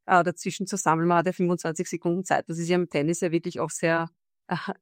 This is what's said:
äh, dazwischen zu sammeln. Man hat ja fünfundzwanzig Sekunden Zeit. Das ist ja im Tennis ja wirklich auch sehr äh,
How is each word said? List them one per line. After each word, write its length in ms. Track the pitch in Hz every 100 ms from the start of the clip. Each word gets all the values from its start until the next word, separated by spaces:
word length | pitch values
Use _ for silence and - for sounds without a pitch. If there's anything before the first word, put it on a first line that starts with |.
| -
äh, 160 | 185
dazwischen 440 | 170 170 196 - 190
zu 100 | 196
sammeln. 320 | - 160 170
Man 100 | 175
hat 80 | 170
ja 60 |
fünfundzwanzig 560 | 180 180 175 160 160 180
Sekunden 360 | 170 175 175
Zeit. 240 | 180 - -
Das 100 | 165
ist 100 | 170
ja 80 | 180
im 120 | 175
Tennis 320 | 151 147 170
ja 120 | 180
wirklich 260 | 165 175 -
auch 100 | 151
sehr 380 | - 170 165 170 _ _ _ -
äh, 80 | 170 - -